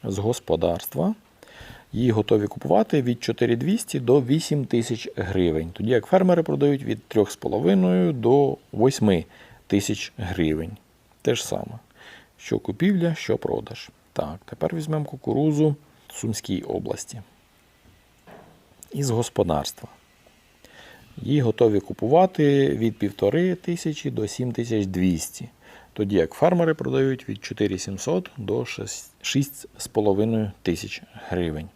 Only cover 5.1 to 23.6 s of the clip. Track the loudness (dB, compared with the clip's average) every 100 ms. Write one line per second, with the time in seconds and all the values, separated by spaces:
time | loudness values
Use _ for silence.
5.1 | -8 -2 2 2 2 -4 -4 0 0 4
6.1 | 4 4 4 2 2 2 2 -2 -6 _
7.1 | 2 2 0 -4 0 2 4 4 2 2
8.1 | 2 4 4 4 -2 _ 2 2 4 2
9.1 | 2 0 -18 -20 -20 _ 0 0 -6 -8
10.1 | -10 -8 0 0 0 -6 -14 _ _ _
11.1 | _ -2 -2 -4 -8 -8 -14 _ _ -20
12.1 | -20 _ _ -4 -4 -4 0 0 2 0
13.1 | -2 -2 -2 -2 -4 -6 -16 -18 _ _
14.1 | -6 -6 -10 -16 -6 -4 -4 -4 -4 -4
15.1 | -8 -4 0 2 2 2 0 _ _ -20
16.1 | -8 -6 -6 -4 -6 -4 -6 -4 -8 -8
17.1 | -16 -18 _ _ _ _ _ _ _ _
18.1 | _ -20 -20 -20 _ _ _ -12 -6 -2
19.1 | 0 -2 0 0 0 -2 -10 -20 -20 _
20.1 | _ _ _ _ _ -20 -20 -20 -20 -20
21.1 | -12 0 2 2 4 4 4 -2 -4 4
22.1 | 4 4 4 4 4 2 2 -2 0 -4
23.1 | 2 2 2 0 -2